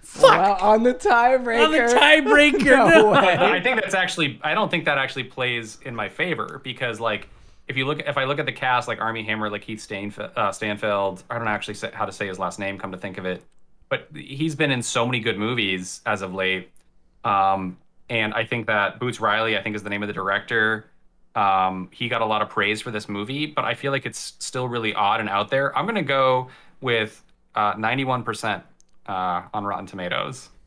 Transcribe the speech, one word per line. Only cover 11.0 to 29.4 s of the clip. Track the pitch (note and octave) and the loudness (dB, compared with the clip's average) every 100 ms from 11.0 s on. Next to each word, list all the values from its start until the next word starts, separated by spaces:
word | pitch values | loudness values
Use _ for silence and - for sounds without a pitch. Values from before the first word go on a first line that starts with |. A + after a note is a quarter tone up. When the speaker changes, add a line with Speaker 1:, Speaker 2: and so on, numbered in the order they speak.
| G2 F2+ - | -2 -4 -10
Speaker 3:
I | A#2+ | -6
don't | A2+ | -4
actually | G#2 - | -4 -6
say, | G#2 A2 | -8 -10
how | - G#2 | -6 -8
to | |
say | F#2+ G2+ | -6 -8
his | F#2 | -4
last | F#2 F2 | -6 -4
name, | G2 G2 | -8 -6
come | F#2+ | -10
to | F#2 | -10
think | G2+ F#2 | -10 -8
of | F#2 | -8
it, | F2+ - - - - _ | -8 -10 -20 -20 -20 _
but | C3+ - D3 | -8 -8 -18
he's | - C3+ D#3+ | -14 -4 -4
been | D3 D3+ | 0 -2
in | B2+ | 0
so | A#2 B2+ A#2 | -2 -2 0
many | B2+ | -2
good | A2+ G2+ | -2 -2
movies | G#2+ A#2+ G2+ F#2 F2+ - - | -2 -2 -2 -4 -6 -10 -4
as | G#2 | -4
of | F#2+ F#2 | -4 -4
late. | F#2+ F#2+ F#2 - _ _ _ _ | -2 -2 -6 -20 _ _ _ _
Um, | A#2 G2+ F#2+ F#2+ F#2 F2+ _ _ - | 0 2 2 2 -2 -10 _ _ -6
and | A#2 G#2+ A2 | -2 -2 -2
I | C3+ | -4
think | A#2+ A2 | -4 0
that | G#2+ G2 - | 0 0 -2
Boots | B2 A2 | -6 -2
Riley, | G#2+ G#2 A2+ G#2 | 0 0 0 -2
I | |
think | G#2 G#2 | -2 -6
is | |
the | G2+ | -6
name | G2+ | -6
of | G#2 | -6
the | |
director. | G2 F#2+ G2+ - A#2 A2 A2 - - - _ _ | -4 -2 -2 0 0 2 0 -6 -20 -20 _ _
Um, | A#2 G2+ F#2+ F#2+ F#2 F#2 | 0 2 4 2 -2 -10
he | - A#2+ | -8 -4
got | A#2 | -2
a | A2 | 0
lot | G#2+ | 0
of | G#2 | -2
praise | - G2+ G#2+ | 0 0 0
for | - | -4
this | G#2+ - | -8 -6
movie, | G2+ G#2 C#3 D3+ | -8 -6 -6 -4
but | D3 A2+ | -4 -4
I | |
feel | A#2+ C#3 | -4 -4
like | C3+ B2 | -4 -6
it's | A2 - - | -10 -14 -12
still | - C3 B2+ | -10 -6 -4
really | A#2+ A2 | -4 -4
odd | G#2 G2+ A2+ | 0 2 2
and | G#2 | 0
out | G2 G#2 | -2 0
there. | C3+ C#3 C3+ | 0 0 -2
I'm | F3 | -2
gonna | A3 | -4
go | C#3 C#3 C3 B2+ B2+ - - - | 0 2 4 2 -2 -14 -20 -8
with, | C3 A#2 G#2+ - _ _ _ - | -2 0 0 -8 _ _ _ -2
uh, | G#2 G#2 | -2 0
ninety-one | A2 B2+ C3+ B2+ | -2 -2 -2 -2
percent, | A#2 G#2+ A2+ F#2+ - _ - - - | -4 -6 -4 -6 -8 _ -20 -20 -8
uh, | F#2+ F#2 F2 | -4 -2 -4